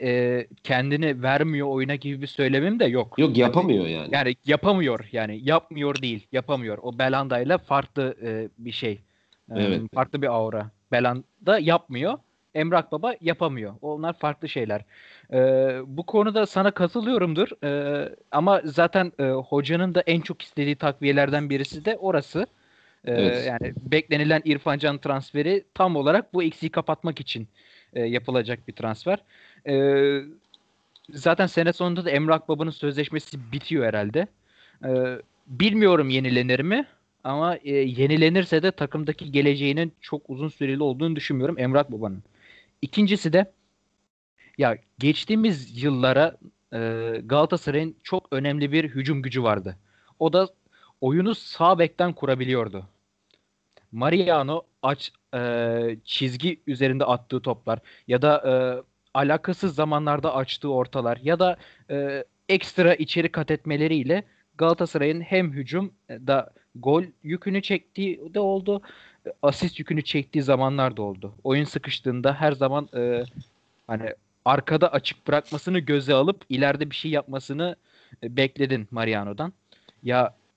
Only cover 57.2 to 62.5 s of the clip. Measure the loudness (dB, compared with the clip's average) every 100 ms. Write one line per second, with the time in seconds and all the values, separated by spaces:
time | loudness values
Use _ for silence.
57.2 | 0 -4 -2 -4 -4 -4 -6 -16 0 4
58.2 | 6 4 4 2 2 -4 -10 _ _ 0
59.2 | 2 2 -2 -4 -2 -2 0 0 0 0
60.2 | 0 -2 -4 -6 -2 -2 0 -2 -2 -2
61.2 | -2 2 2 0 -10 _ -8 -6 -4 -6
62.2 | -10 _ 0